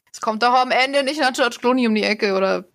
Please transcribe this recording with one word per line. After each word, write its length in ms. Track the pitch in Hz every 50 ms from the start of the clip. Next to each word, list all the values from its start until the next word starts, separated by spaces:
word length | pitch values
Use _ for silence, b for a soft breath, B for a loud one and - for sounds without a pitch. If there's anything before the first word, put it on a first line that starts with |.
| _ _
es 80 | - -
kommt 240 | - 226 220 214 240
auch 160 | 247 247 254
am 120 | 254 254
Ende 320 | - 240 254 269 277 277 277
nicht 160 | 254 311 302
nach 140 | 285 254 247
George 240 | - 262 247 247 -
Clooney 260 | - 240 254 262 247
um 80 | 226 214
die 80 | 214
Ecke 320 | 196 202 214 214 226 202 190
oder 300 | 190 190 190 190 185 190 -